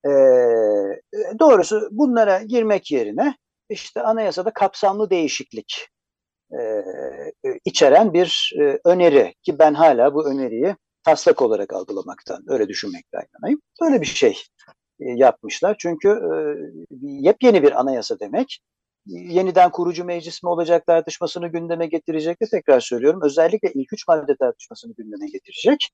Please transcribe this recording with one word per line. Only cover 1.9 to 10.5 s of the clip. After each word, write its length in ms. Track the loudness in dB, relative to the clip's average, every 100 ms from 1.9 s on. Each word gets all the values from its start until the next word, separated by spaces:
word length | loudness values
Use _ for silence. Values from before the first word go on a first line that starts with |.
bunlara 500 | -2 0 2 2 2
girmek 500 | 0 -2 0 -2 -2
yerine 440 | -4 -4 -2 -4 -4 _ _ _
işte 320 | -14 -10 -4
anayasada 520 | -2 -2 -2 -4 -6
kapsamlı 560 | -2 -2 0 -2 0 0
değişiklik, 800 | 0 0 -4 -10 -14 -12 -14 -14 _ _ _ _ _ _
e, 100 | -8
e, 960 | -6 -6 -6 -10 -12 -10 -14 -8 -8 -6
içeren 480 | -6 2 6 6 4
bir, 400 | 2 0 -2 -4 0
e, 180 | -2 2
öneri 480 | 2 4 6 4 2 _
ki 160 | -8 2
ben 140 | 2
hala 400 | 6 4 6 2
bu 160 | 2 -4
öneriyi 460 | -4 -6